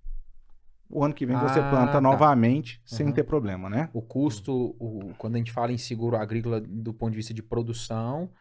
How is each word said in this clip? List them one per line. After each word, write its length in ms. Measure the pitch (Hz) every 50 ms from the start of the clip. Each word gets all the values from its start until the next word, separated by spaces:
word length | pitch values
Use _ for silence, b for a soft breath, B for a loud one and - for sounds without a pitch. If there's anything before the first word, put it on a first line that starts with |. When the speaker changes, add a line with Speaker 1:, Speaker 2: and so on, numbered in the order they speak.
| - - - - - - - - - - - - - - - _ _ -
Speaker 1:
O 140 | - 151 143
ano 120 | 151 147
que 100 | - 143
vem 100 | 120 127
você 220 | 127 123 139 131 156
Speaker 2:
Ah, 100 | 139 139
Speaker 1:
planta 220 | 139 131 123 143 143
Speaker 2:
tá. 80 | 143
Speaker 1:
novamente, 800 | 135 131 135 127 151 151 139 120 113 117 131 151 - - - - -
sem 220 | - 120 113 151
Speaker 2:
Aham. 80 | 143 143
Speaker 1:
ter 100 | 151 147
problema, 460 | - 156 147 117 98 92 92 92 98
né? 180 | 104 127 160 160 -
Speaker 2:
O 100 | 117 113
custo, 760 | - - 127 143 147 - - - 143 135 127 123 - - -
o, 340 | 117 113 110 101 98 92 - -
quando 160 | - 110 117
a 20 | 117
gente 120 | 117 117
fala 220 | 117 123 120 117 123
em 60 | 117
seguro 380 | - - 123 113 117 117 117
agrícola 440 | 110 107 101 110 117 110 117 117 110
do 320 | 110 - 98 113 110 113 113
ponto 180 | - 113 113 110
de 40 |
vista 160 | 110 110 - 117
de 80 | 113 110
produção, 880 | - 120 120 120 117 117 - - - 113 110 113 120 135 160 180 185 b b